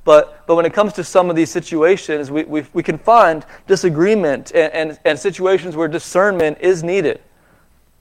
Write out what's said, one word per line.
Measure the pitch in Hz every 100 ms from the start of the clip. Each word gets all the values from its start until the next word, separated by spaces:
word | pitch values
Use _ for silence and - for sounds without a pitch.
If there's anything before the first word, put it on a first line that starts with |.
| -
but, | 151 143 - -
but | 170
when | 170
it |
comes | 185 208
to | -
some | 170 190 180
of | 165
these | 160
situations, | 180 - 160 165 190 - 151 135
we, | 151 156
we, | 151 135
we | 180
can | 165 156
find | - 233 185 156 - - -
disagreement | 185 185 151 190 220 165 127 139 175
and, | 156
and, | 160 160 151
and | 165 147
situations | 202 180 185 190 175 156
where | 165
discernment | 156 - 180 202 185 156 151
is | 180 185
needed. | 170 196 147 - _ _ _ _ _ _ _ _